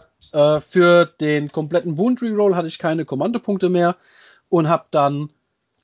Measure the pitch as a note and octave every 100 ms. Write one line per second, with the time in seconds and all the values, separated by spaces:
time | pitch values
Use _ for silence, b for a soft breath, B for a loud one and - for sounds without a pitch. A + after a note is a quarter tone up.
0 | _ _ - D3+ D3 D3+ - F#3 F3 F3
1 | E3 - D3+ D3+ D3 D#3+ D3+ E3+ E3+ D3+
2 | A#3 B3+ A#3 G#3 G#3 F3+ D#3+ - E3+ E3
3 | D3+ C3+ F3+ A#3+ - F#3+ F3+ F3+ F3 F3+
4 | B B B B - E3+ D#3 E3 - D#3
5 | C#3 C#3+ D3+ _ _ _ _ _